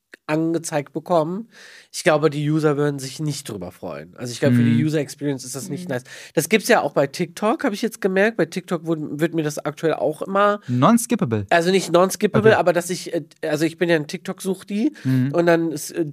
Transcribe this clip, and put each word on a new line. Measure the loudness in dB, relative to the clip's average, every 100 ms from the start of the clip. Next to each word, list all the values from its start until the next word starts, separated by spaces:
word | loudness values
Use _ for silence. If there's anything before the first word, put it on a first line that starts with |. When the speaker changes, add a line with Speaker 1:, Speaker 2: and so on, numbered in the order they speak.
| _ -18 -4
Speaker 1:
angezeigt | -2 0 -2 -4 -4 -4
bekommen. | -10 0 0 0 -4 -10 -18 -20 -20 -16
Ich | -2
glaube, | 2 4 2
die | 0 0
User | 2 2 2
würden | 0 -2
sich | -8 -6
nicht | -6 -6 -8
drüber | -10 -12
freuen. | -12 -12 -12 -14 -12
Also | -10
ich | -2
glaube, | 2 4
für |
die | 4
Speaker 2:
Mhm. | 4
Speaker 1:
User | 2 0
Experience | -4 -6 -6 -6 -8
ist | -10
das | -8
nicht | -8 -6
Speaker 3:
Mhm. |
Speaker 1:
nice. | -6 -8 -16 -4
Das | -2 2
gibt's | 2 4
ja | 2
auch | 4
bei | 0 0
TikTok, | -2 -6 -2 -2 0
hab | -2
ich | -2
jetzt | -4 -2
gemerkt. | 0 2 2 2
Bei |
TikTok | -2 -4 -6 -6
wurden, | -2 -4 -4 -2
wird | -2
mir | 0
das | -4 -4
aktuell | -6 -4 -2
auch | 0 -2 -4
immer | -2 2 2 0 -2
Speaker 2:
Non-skippable. | 2 4 4 2 -2 0 -2 2
Speaker 1:
Also | 2 4
nicht | 2 4
non-skippable, | 4 4 2 0 2 4
Speaker 2:
Okay. | 4
Speaker 1:
aber | 4
dass | 0 -2
ich, | -6 -6
äh, | -6 -8 _
also | -4 0
ich | -2 0
bin | 2
ja | 2
ein | 0
TikTok-Suchti | -8 -8 -6 -6 -6 -6 -2 -2 -2
Speaker 2:
Mhm. | 0 2 2
Speaker 1:
und | 2 4
dann | 4 2
s-, | -4 -6
äh, | -6 -6